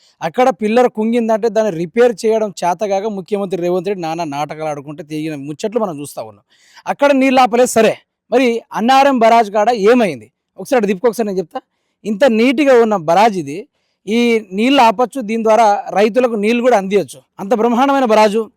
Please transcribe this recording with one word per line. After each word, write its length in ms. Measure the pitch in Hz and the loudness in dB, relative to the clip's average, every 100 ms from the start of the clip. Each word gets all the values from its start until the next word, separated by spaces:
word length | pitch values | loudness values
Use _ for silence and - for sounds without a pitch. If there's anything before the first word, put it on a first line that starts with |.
| _ - | _ -10
అక్కడ 280 | 165 202 254 | -8 0 0
పిల్లర్ 400 | - 214 233 247 | 0 0 2 0
కుంగిందంటే 600 | 220 220 240 226 220 226 | 0 -2 -2 0 -2 0
దాన్ని 280 | 208 220 165 | -2 -2 -4
రిపేర్ 380 | 170 233 240 190 220 | -4 2 2 2 -2
చేయడం 280 | 220 214 - | -2 -2 -4
చేతగాక 400 | 175 180 214 196 214 | -4 -4 -2 -4 -4
ముఖ్యమంత్రి 560 | 196 175 202 196 180 | -8 -6 -6 -4 -4
రేవంత్ 260 | 175 185 180 | -2 -2 -4
రెడ్డి 140 | 196 | -6
నానా 220 | 160 165 | -6 -6
నాటకాలు 460 | 165 143 147 156 156 | -6 -6 -8 -8 -8
ఆడుకుంటే 340 | 147 139 151 | -10 -12 -16
తీగిన 320 | 147 156 156 147 | -12 -10 -8 -10
ముచ్చట్లు 440 | 139 151 214 226 | -12 -10 -6 -6
మనం 200 | 208 147 | -6 -8
చూస్తా 220 | 143 - | -14 -14
ఉన్నాం. 220 | 113 101 _ _ _ - - | -16 -18 _ _ _ -18 -10
అక్కడ 240 | 196 285 | -2 2
నీళ్లు 300 | 277 269 254 | 2 2 4
ఆపలేదు 280 | 254 240 247 | 2 2 2
సరే, 280 | 226 214 135 _ _ - | 4 2 0 _ _ -2
మరి 300 | 240 254 226 - | 0 0 -2 -6
అన్నారం 460 | 170 226 269 277 262 | -4 2 4 4 4
బరాజ్ 320 | 226 226 208 | 4 4 2
కాడ 180 | 214 214 | 0 0
ఏమైంది? 640 | 240 196 247 208 131 107 _ _ - | 2 2 4 2 -4 -14 _ _ -16
ఒకసారి 200 | 190 262 | -2 0
అటు 80 | 202 | 0
దిప్పుకో, 220 | 190 240 | 0 -2
ఒకసారి 200 | 220 214 | -2 -6
నేను 100 | 185 | -4
చెప్తా. 220 | 170 262 _ _ _ _ 196 | -6 -10 _ _ _ _ -8
ఇంత 200 | 202 269 | 0 2
నీట్‌గా 560 | 220 240 233 277 247 | 4 2 2 4 4
ఉన్న 140 | 233 202 | 4 0
బరాజ్ 420 | 156 175 226 190 | 0 2 2 0
ఇది, 300 | 139 160 269 _ _ _ 190 | -8 -12 -14 _ _ _ -4
ఈ 380 | 226 240 226 208 | 0 2 0 -2
నీళ్లు 300 | 190 240 277 | -2 0 4
ఆపచ్చు, 400 | 240 202 247 269 | 2 2 -4 -4
దీని 220 | 208 226 | -6 -4
ద్వారా 400 | 220 214 220 208 - | 2 4 4 0 -2
రైతులకు 460 | 175 220 208 247 220 | 0 0 2 -2 0
నీళ్లు 260 | 208 240 | -2 0
కూడా 160 | 247 220 | 2 2
అందియచ్చు. 420 | 190 196 143 135 _ - | 2 -2 -2 -12 _ -14
అంత 140 | 196 | -4
బ్రహ్మాండమైన 520 | 214 233 233 277 277 247 | -2 0 2 2 2 2
బరాజు. 440 | 214 214 214 214 | 4 4 2 -6